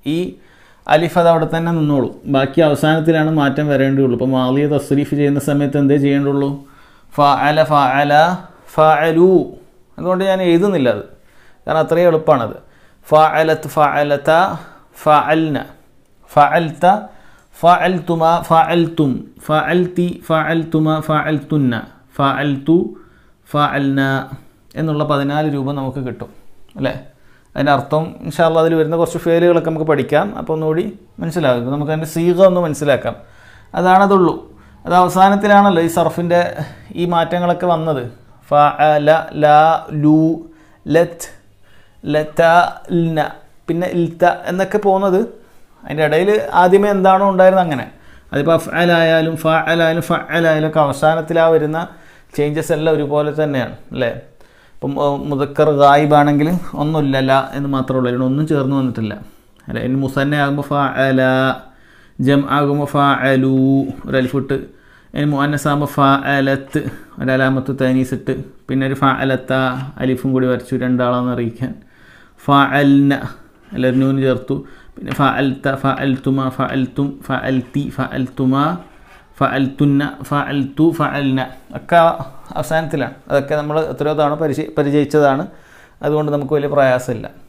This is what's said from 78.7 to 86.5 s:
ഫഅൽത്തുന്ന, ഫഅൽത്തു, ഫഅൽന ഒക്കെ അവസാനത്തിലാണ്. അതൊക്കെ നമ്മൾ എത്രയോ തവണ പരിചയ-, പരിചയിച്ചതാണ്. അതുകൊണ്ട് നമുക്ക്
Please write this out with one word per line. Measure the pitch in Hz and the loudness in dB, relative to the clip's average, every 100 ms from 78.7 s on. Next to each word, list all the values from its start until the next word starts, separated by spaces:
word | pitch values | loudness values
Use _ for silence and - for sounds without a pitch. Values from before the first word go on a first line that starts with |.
| 175 - - - - _ - | -4 -12 -20 -20 -20 _ -2
ഫഅൽത്തുന്ന, | 139 131 135 135 143 139 147 - 131 | 0 0 -2 0 0 2 -2 -8 -6
ഫഅൽത്തു, | 143 127 143 135 - 160 160 | -4 -4 -4 -4 0 0 2
ഫഅൽന | 143 139 139 131 127 - - - | -4 -2 -2 -2 -4 -12 -18 -18
ഒക്കെ | - 175 165 - - - - 175 | 2 4 4 0 -10 -16 -12 -10
അവസാനത്തിലാണ്. | - 160 160 160 117 - - | -4 -4 -2 -6 -6 -10 -2
അതൊക്കെ | 139 139 151 | -2 0 -4
നമ്മൾ | 147 151 156 | -2 -4 -4
എത്രയോ | 131 147 156 | -4 -4 0
തവണ | 147 151 | -2 0
പരിചയ-, | 156 143 151 - | -4 -4 -6 -2
പരിചയിച്ചതാണ്. | 143 147 147 151 143 135 190 - - - - _ 143 | 0 0 2 2 4 2 -4 -14 -20 -20 -20 _ -2
അതുകൊണ്ട് | 147 151 143 | -2 -2 -4
നമുക്ക് | 135 | -2